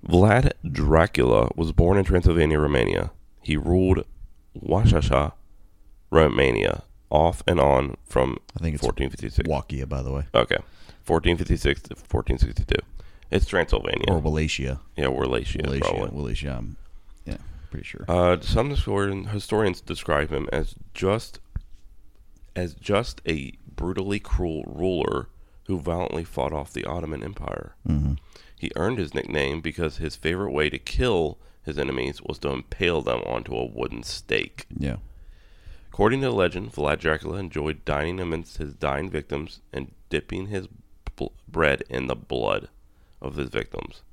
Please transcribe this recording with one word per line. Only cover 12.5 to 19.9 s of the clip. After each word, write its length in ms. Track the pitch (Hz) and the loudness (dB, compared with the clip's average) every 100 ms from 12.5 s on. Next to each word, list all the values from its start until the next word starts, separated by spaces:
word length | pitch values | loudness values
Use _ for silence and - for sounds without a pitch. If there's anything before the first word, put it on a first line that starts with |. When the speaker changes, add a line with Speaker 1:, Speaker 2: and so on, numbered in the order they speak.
| - - - - - - - - | 2 0 -2 -2 -14 -16 -18 -2
Speaker 1:
It's 160 | 98 - | 0 2
Transylvania. 580 | 95 82 - 50 - - | 2 2 2 0 -2 2
Speaker 2:
Or 100 | 87 | 2
Wallachia. 600 | 76 78 78 - 65 65 - - | 2 0 0 -2 -4 -6 -8 -4
Speaker 1:
Yeah, 120 | 67 | -2
Wallachia, 540 | 65 67 62 - - | 0 0 0 -2 -2
Speaker 2:
Wallachia, 160 | - 69 | -2 0
Speaker 1:
probably. 300 | 50 50 50 | 0 0 -4
Speaker 2:
Wallachia, 440 | 71 69 60 71 64 | -4 -4 -4 -4 -6
um, 200 | 60 73 - - - - | -8 -10 -16 -18 -20 -18
yeah, 120 | - - - - - | -12 -12 -12 -14 -12
pretty 140 | - - | -12 -12
sure. 180 | - 87 | -12 -2
Speaker 1:
Uh, 300 | 87 90 90 | 2 4 4
some 280 | - - 135 | 2 2 2
historian-, 580 | 143 - 101 101 98 98 | 0 0 0 0 -2 -4
historians 520 | 104 - 107 107 90 | -6 -2 2 2 0
describe 480 | - | -8